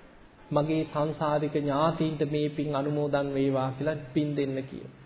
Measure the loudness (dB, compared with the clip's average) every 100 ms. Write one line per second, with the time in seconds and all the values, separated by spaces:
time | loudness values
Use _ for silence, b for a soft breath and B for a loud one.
0 | -20 -20 -20 -20 -2 0 2 0 0 0
1 | -2 0 0 0 0 0 0 2 2 2
2 | 0 0 0 0 0 -2 -2 0 0 0
3 | 2 0 0 2 2 2 0 -2 -2 -4
4 | -2 0 0 0 -2 -2 -6 -10 -14 -18